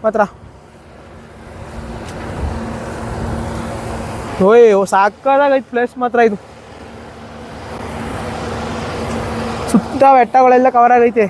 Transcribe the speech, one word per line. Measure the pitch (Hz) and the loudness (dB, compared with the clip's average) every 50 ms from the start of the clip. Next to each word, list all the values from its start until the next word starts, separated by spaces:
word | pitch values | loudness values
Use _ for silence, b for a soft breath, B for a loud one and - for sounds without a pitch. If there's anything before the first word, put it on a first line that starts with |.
| - | -2
ಮಾತ್ರ. | 220 208 214 208 185 - - - - - - - - - - - - - - - - - - - - - - - - - - - - - - - - - 113 - - - - 113 - - - - - - - - - - - - - - - - - - - 113 110 113 - - 117 117 117 - - - - - - - - - - - - - - - - 185 196 | 0 0 0 0 -2 -2 -16 -20 -20 -20 -20 -20 -20 -20 -20 -20 -20 -20 -20 -20 -20 -20 -20 -20 -20 -20 -20 -20 -18 -18 -16 -16 -14 -14 -14 -12 -12 -12 -12 -12 -12 -12 -12 -10 -10 -8 -6 -6 -4 -4 -6 -8 -8 -8 -8 -10 -10 -10 -10 -8 -8 -8 -6 -6 -6 -6 -6 -6 -6 -6 -8 -8 -8 -8 -8 -8 -8 -8 -8 -8 -8 -10 -10 -10 -10 -2 2 4 6
ಓಯ್, | 226 240 240 220 202 196 | 8 8 8 8 6 4
ಓ, | 196 - - | 2 2 2
ಸಕ್ಕತ್ತಾಗೈತೆ | 190 196 208 202 - - 269 277 277 285 277 269 269 233 - 247 | 2 2 2 0 -2 0 2 2 4 4 4 2 0 -2 -2 -2
ಪ್ಲೇಸ್ | 240 247 240 - 262 247 | -2 -2 -2 -4 -4 -4
ಮಾತ್ರ | 247 214 240 233 226 | 0 2 4 4 4
ಇದು. | 202 180 - - - - - - - - - - - - - - - - - - - - - - - - - - - - - - - - 233 - - - - - - - - 240 - - - - - - - - - - - - 233 226 - - - 233 233 - - - - - | 2 -2 -10 -18 -20 -20 -20 -20 -20 -18 -18 -18 -18 -18 -18 -18 -18 -18 -18 -18 -18 -18 -16 -16 -16 -16 -14 -12 -12 -10 -10 -10 -8 -8 -8 -8 -8 -8 -8 -8 -8 -8 -8 -8 -6 -6 -6 -6 -6 -6 -8 -6 -6 -6 -6 -4 -4 -6 -6 -6 -6 -6 -6 -6 -6 -6 -4 0
ಸುತ್ತ | - 214 - - - 269 277 269 269 | 0 0 0 0 0 4 6 6 6
ಬೆಟ್ಟಗಳೆಲ್ಲ | 262 240 233 - 254 254 254 254 247 254 262 247 240 | 6 4 4 4 4 6 6 6 6 4 4 4 4
ಕವರ್ | 240 240 247 247 | 4 6 6 6
ಆಗೈತೆ. | 240 240 208 233 214 185 | 4 4 4 2 0 0